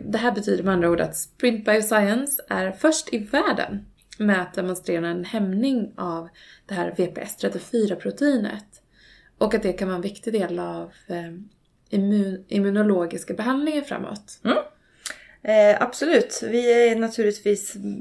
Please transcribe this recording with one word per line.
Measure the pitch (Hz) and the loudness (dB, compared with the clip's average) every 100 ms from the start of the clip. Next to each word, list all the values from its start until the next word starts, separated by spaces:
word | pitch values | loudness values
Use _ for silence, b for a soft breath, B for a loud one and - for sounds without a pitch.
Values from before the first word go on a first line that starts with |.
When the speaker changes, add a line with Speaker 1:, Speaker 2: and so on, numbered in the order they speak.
Speaker 1:
det | - 220 | -4 -2
här | 240 | 0
betyder | 202 208 180 | 0 0 0
med | 185 | 2
andra | 185 170 | 2 2
ord | 165 | 2
att | 160 - | 0 -2
Sprint | - - 247 220 | -6 0 0 2
Bioscience | 214 214 214 214 202 233 285 - - | 2 2 4 4 4 2 0 -4 -2
är | 190 190 | -4 -4
först | 190 311 311 - | 0 2 2 -2
i | 226 | -6
världen | 202 285 403 - - 202 - _ _ - | -2 0 0 0 -4 -8 -12 _ _ -2
med | 208 185 | 2 2
att | 175 | 0
demonstrera | - 185 180 - 170 170 | -4 -4 -4 -4 -2 -2
en | 175 | -4
hämning | 175 220 196 190 269 247 214 - | -4 -2 0 0 2 0 -2 -6
av | 180 165 170 - B B - | -6 -6 -10 -18 B B -8
det | |
här | 190 175 180 | -6 -4 -2
V | 175 | -4
P | - | -4
S | 202 - | -10 -4
trettiofyra-proteinet. | 196 190 - 233 208 175 202 - 285 254 208 208 - - _ b b b b b | -4 -4 -2 0 0 -2 -6 0 2 2 -2 -8 -14 -20 _ b b b b b
Och | 214 | 0
att | 220 | 0
det | 202 | -2
kan | 180 190 | -2 -4
vara | 180 | -4
en | |
viktig | 202 - 226 | -6 -8 -4
del | 220 180 175 | -2 -2 -4
av, | 175 170 170 - - | -6 -8 -12 -16 -10
eh, | 175 170 170 208 _ _ _ _ | -10 -10 -14 -18 _ _ _ _
immun-, | 202 202 208 196 190 - | 0 2 2 0 -4 -4
immunologiska | 202 196 208 214 185 170 - - | 0 2 2 4 2 0 -4 -8
behandlingar | 196 233 269 302 294 | -4 -2 -2 -2 -2
framåt. | 285 - - 208 - - | -4 -8 -8 -12 -16 -6
Speaker 2:
Mm. | 220 339 - _ B B B B B B | -2 -2 -4 _ B B B B B B
Eh, | - 214 208 - | 4 8 8 6
absolut. | 240 - 294 262 - - 226 | 2 0 4 4 4 -4 -2
Vi | 233 240 233 240 | 2 4 6 6
är | 226 | 4
naturligtvis | 226 226 208 208 208 202 - 202 202 202 | 0 0 0 0 0 0 -2 -8 -8 -8